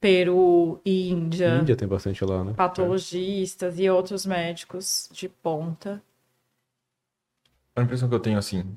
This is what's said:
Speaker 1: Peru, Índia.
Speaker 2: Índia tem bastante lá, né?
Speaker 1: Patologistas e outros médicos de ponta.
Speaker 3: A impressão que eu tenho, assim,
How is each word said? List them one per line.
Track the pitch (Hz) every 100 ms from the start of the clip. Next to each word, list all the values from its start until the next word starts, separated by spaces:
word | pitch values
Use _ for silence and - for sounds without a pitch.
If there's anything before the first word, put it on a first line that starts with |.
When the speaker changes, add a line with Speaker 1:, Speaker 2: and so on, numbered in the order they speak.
Speaker 1:
Peru, | 208 185 180 180 180 175 165 175 196
Índia. | 185 180 175 165 170 175 -
Speaker 2:
Índia | 156 117
tem | 101
bastante | 95 98 95 98
lá, | 92
né? | 92 110
Speaker 1:
Patologistas | 180 180 180 185 180 175 185 196 185 - 180 170
e | 190
outros | 185 185 196 196
médicos | 180 170 175 - 180 190 - -
de | - 185
ponta. | _ 170 156 165 160 202 202 _ _ _ _ _ _ _ _ _ _ _ _ _ _ _ _ _ -
Speaker 3:
A |
impressão | 123 123 123
que | 120
eu |
tenho, | 110 107
assim, | 98 92 95